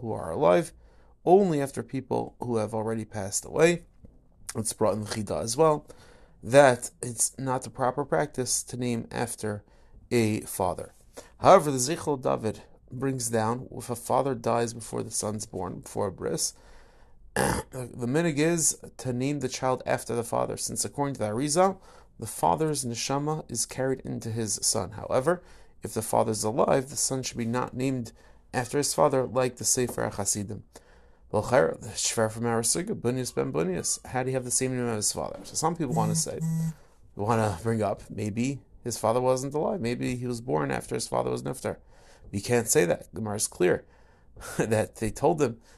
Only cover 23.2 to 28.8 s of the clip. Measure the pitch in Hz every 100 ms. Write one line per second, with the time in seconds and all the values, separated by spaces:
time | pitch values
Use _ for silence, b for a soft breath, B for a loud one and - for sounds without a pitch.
23.2 | 147 156 - 117 - - 131 131 123 123
24.2 | 113 113 110 101 - 110 92 104 - 117
25.2 | 139 175 b b b b 110 113 - 117
26.2 | 113 107 107 131 - 139 135 147 - 135
27.2 | 123 120 113 123 123 123 135 131 117 b
28.2 | b b b 127 120 147